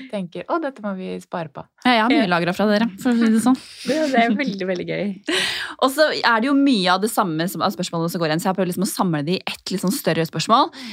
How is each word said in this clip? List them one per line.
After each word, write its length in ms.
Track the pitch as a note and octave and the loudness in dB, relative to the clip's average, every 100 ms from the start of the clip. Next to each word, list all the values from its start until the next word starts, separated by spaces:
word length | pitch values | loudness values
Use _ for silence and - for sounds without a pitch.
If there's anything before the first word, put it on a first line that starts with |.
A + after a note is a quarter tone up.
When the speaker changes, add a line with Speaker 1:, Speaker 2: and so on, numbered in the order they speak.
| - | -6
Speaker 1:
tenker, 340 | G#3 F3 F3+ - | -8 -8 -10 -6
«Å, 140 | E4+ | -4
dette 200 | D4 C4+ | -4 -8
må 140 | G#3 F#3+ | -8 -8
vi 240 | F#3 F#3 | -8 -10
spare 300 | - F#3 D#3+ | -8 -8 -8
på.» 160 | - - _ | -12 -18 _
Speaker 2:
Ja, 80 | B3 | 0
jeg 100 | A#3+ | 2
har 60 | A3 | 4
mye 180 | A#3 G#3 | 2 2
Speaker 3:
Ja. 100 | E3+ | 2
Speaker 2:
lagret 160 | E3+ F#3 | 0 0
fra 100 | G#3 | 2
dere, 220 | G#3 A3+ F#3+ | 2 0 -2
for 100 | C4 | 0
å 80 | A#3 | 2
si 60 | A3+ | 4
det 120 | A3 | 4
sånn. 140 | A3 C4 - - - | 4 2 -2 -8 -2
Speaker 3:
Det, 260 | D4 D4+ | 0 2
det 40 | B3+ | 2
er 140 | A#3 G#3 | 2 2
veldig, 300 | - G3 F#3 | -2 -4 -4
veldig 200 | F3+ E3+ | -4 -4
gøy. 340 | D#3+ G3 F#3+ - F#4 - - - - | -4 -4 -6 -4 -4 -4 -6 -10 -2
Speaker 2:
Og 100 | C4 | 0
så 180 | C4+ D4+ - | 4 2 2
er 160 | - A3+ | 2 2
det 60 | B3 | 4
jo 80 | |
mye 340 | C#4 C#4 A#3 F3+ | 4 4 4 4
av 140 | F#3 | 2
det 80 | G#3+ | 2
samme 380 | - F3 D#3 E3 | 0 0 0 -2
som, 120 | E3+ | -2
av 100 | F#3 G#3 | -2 -2
spørsmålene 340 | F3+ E3+ E3 | -4 -4 -4
som 120 | E3+ | -2
går 60 | E3 | 0
igjen, 100 | D#3 | 0
så 40 | G3 | 0
jeg 80 | F#3+ | 0
har 80 | |
prøvd 40 | F3+ | -2
liksom 120 | F3+ | -2
å 120 | G3+ - | -4 -2
samle 300 | F#3+ D#3 C#3+ | 0 0 -2
det 80 | F#3 | -4
i 60 | - | -6
ett 260 | - - | -12 -8
litt 100 | F#3 | -4
sånn 100 | F3+ | -2
større 340 | B3+ - D#3+ E3 | 0 0 0 -2
spørsmål. 460 | D#3+ - A#3 D#4+ - B3 | -4 2 2 2 -2 -8